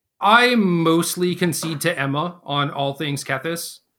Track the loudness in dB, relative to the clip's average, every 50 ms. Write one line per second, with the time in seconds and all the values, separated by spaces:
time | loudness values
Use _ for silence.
0 | _ _ _ -2 2 4 6 6 6 4 4 4 2 2 2 2 4 4 4 4
1 | 2 0 -2 -2 -2 -2 0 0 0 -2 -2 -2 -4 -6 -6 -4 -2 -2 -2 -2
2 | -2 -2 -2 -2 -4 -6 -8 -12 -10 -6 -2 -2 -2 -2 -2 -4 -4 -4 -4 -4
3 | -6 -6 -6 -6 -6 -6 -6 -6 -4 -6 -8 -8 -8 -12 -14 -18 _ _ _